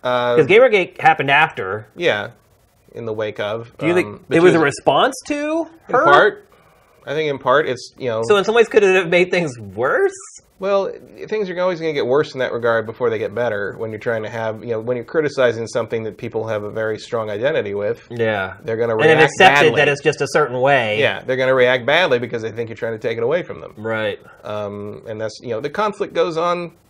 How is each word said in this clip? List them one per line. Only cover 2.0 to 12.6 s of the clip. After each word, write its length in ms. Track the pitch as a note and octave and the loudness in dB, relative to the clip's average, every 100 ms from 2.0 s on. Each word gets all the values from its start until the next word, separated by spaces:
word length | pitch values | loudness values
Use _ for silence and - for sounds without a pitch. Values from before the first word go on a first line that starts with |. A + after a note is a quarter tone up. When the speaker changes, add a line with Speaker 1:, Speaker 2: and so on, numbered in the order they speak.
| E3+ G#2 G2+ _ _ _ _ _ _ | 0 0 -4 _ _ _ _ _ _
Speaker 1:
in 120 | - A#2 | -12 -8
the 80 | |
wake 260 | G#2+ G#2+ G#2 | -6 -6 -4
of, 320 | G#2 A2+ A#2 - | -6 -6 -10 -6
Speaker 2:
Do 80 | D3+ | -2
you 60 | |
think 140 | F3 - | -2 -2
Speaker 1:
um, 180 | - - | -10 -2
Speaker 2:
it 100 | E3 | 4
was 140 | F3+ E3 | 6 6
a 20 | |
Speaker 1:
because 40 | |
Speaker 2:
response 520 | C#3+ - - C#3 A#3 C4+ - | 2 2 2 4 2 -2 -6
to 400 | D4 D4 D#4+ D#4+ - - | -4 -2 -4 -6 -14 -2
Speaker 1:
In 60 | B3+ | 2
Speaker 2:
her? 80 | |
Speaker 1:
part. 420 | D#4 - G#3 G3+ _ _ _ _ _ _ - | 4 4 4 0 _ _ _ _ _ _ -6
I 80 | |
think 160 | D3 D#3 | -4 -2
in 80 | C3+ | -2
part 280 | B2+ C#3 - | 2 2 2
it's, 260 | A#2+ - _ | -4 -10 _
you 100 | B2+ | -4
know, 120 | A2 A2+ | -2 2
Speaker 2:
So 80 | G3+ | 2
in 60 | |
some 120 | F#3+ A#3 | 2 2
ways, 120 | A3+ | 4
could 160 | A#3 | 4
it 120 | G3 F#3 | 4 2
have 140 | E3+ | 2
made 220 | F3 F3+ | 2 2
things 260 | F#3 D#3+ A#2+ | 0 -2 -6
worse? 520 | G2+ F#2+ C3 A3+ G4 - - - _ _ | -12 -4 -2 0 -2 -4 -18 -20 _ _
Speaker 1:
Well, 320 | F#3+ G3 F#3+ - - - - | -2 0 -2 -8 -18 -16 -6
things 220 | G#3+ F#3+ | -4 -4
are 100 | F3 | -2
always 180 | F#3 E3 | -2 -2
gonna 140 | D#3+ | -4
get 120 | C#3+ A#2 | -2 0
worse 280 | C#3 D3+ | 0 0
in 60 | C3 | -4
that 120 | B2+ | -4
regard 340 | A#2+ | 0